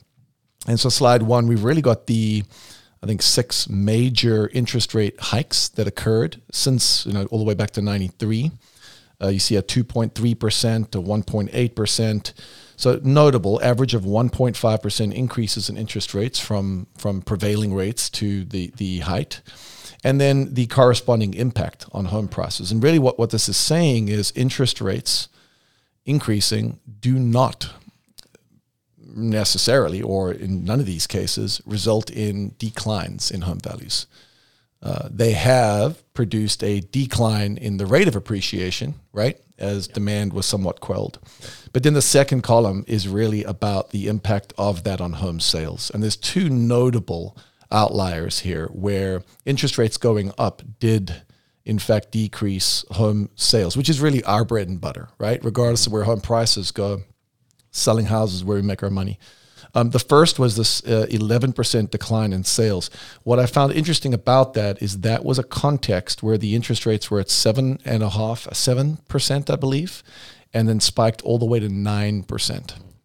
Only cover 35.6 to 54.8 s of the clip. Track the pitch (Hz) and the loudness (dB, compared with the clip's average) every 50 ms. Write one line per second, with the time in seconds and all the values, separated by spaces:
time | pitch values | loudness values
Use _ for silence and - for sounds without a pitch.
35.6 | 117 107 104 104 104 78 - - _ _ - - 120 92 113 107 107 101 - - | 4 4 2 2 2 0 -2 -4 _ _ -4 -4 -2 -2 0 -2 -2 -2 -2 -2
36.6 | 101 104 104 101 92 - - 139 135 120 - - 117 110 107 104 104 101 98 - | -2 -2 -2 -2 -4 -2 -2 -2 -2 0 0 0 2 2 2 0 0 -2 -4 -4
37.6 | - 107 101 95 101 95 123 170 208 165 110 98 - - 110 95 - - - 90 | -4 -4 -2 -2 0 2 4 4 4 4 2 0 -2 -4 -4 -4 -4 -4 -4 -4
38.6 | 92 92 90 - 123 143 151 - - _ - 101 110 143 156 - _ _ _ - | -4 -4 -4 -4 -6 -8 -8 -10 -16 _ -4 -2 -2 -2 -2 -4 _ _ _ -8
39.6 | 95 101 101 98 87 - - 110 101 104 104 104 104 98 95 98 92 - - 98 | -6 -4 -4 -4 -6 -6 -6 -4 -2 -2 0 -2 -2 -2 -2 -4 -2 -2 -2 -2
40.6 | 92 87 - - - - 92 104 - - - - - - - - - - - - | -2 -4 -4 -6 -6 -6 -4 -4 -6 -6 -8 -14 -20 -20 -20 -20 -20 -20 -18 -20
41.6 | - - - 127 127 151 151 139 - - - 139 139 - 139 123 - - 117 120 | -12 -6 -2 2 4 4 4 4 4 4 6 6 4 4 2 0 2 4 4 4
42.6 | 117 98 95 98 - - 113 104 92 95 95 107 113 110 107 104 - 101 95 - | 4 4 0 -2 -2 -2 -2 -2 -2 -2 -2 0 0 0 0 -2 -4 -6 -4 -4
43.6 | 110 104 101 95 - - - 101 98 104 107 101 - 104 104 101 - - - - | -2 -2 0 -2 -4 -4 -6 -4 -4 -2 -4 -2 0 0 0 0 -2 -6 -6 -2
44.6 | 101 104 98 85 73 98 92 90 90 87 80 71 98 90 85 82 - - - 82 | -2 -2 -2 -2 -4 -4 -4 -4 -4 -6 -4 -4 -4 -4 -4 -2 -2 0 0 -2
45.6 | 80 78 87 - - - - 104 110 107 - - - - - 185 180 156 131 123 | -4 -6 -8 -8 -10 -6 -4 -2 -2 -2 -2 -4 -4 -4 -2 0 0 2 2 2
46.6 | 117 117 120 120 127 127 120 113 - - 87 85 87 98 - - - _ _ _ | 2 2 4 4 4 2 2 0 -2 -4 -6 -8 -8 -10 -12 -16 -20 _ _ _
47.6 | _ _ - 107 107 - - 98 95 90 85 80 82 98 - - - 92 85 78 | _ _ 2 2 2 2 2 0 0 -2 -2 -4 -4 -4 -4 -4 -4 -4 -4 -4
48.6 | 80 - - 92 95 101 101 95 98 95 92 92 - _ _ - - 139 139 139 | -6 -6 -8 -6 -4 -2 -2 -2 -2 -2 -4 -6 -8 _ _ -10 -4 -4 -2 0
49.6 | 143 135 - - 117 110 - - - 117 107 104 95 98 - - 120 101 - - | -2 0 0 2 0 0 0 0 0 2 2 2 0 -2 -4 -2 -2 -4 -4 -6
50.6 | - 117 107 - 120 113 110 107 95 82 82 - - - _ _ _ _ _ _ | -12 -20 -6 -2 2 2 2 2 0 -2 -6 -10 -14 -18 _ _ _ _ _ _
51.6 | _ - 110 101 - - 110 104 - - - 110 110 101 - - 107 101 95 95 | _ -4 -4 -2 2 2 2 2 0 -2 -2 -2 -2 -2 -4 -4 -4 -2 -2 0
52.6 | - - - - - - 98 98 107 107 104 104 101 - - - - - - 110 | 0 0 -2 -2 -4 -4 -2 0 2 2 2 0 -2 -4 -4 -2 2 2 4 4
53.6 | 92 87 - 135 135 160 160 131 147 151 139 120 - 98 101 110 113 - 117 107 | 2 0 0 0 0 0 2 2 2 2 2 2 2 2 2 2 2 2 0 -2
54.6 | 98 87 95 85 | -2 -4 -6 -6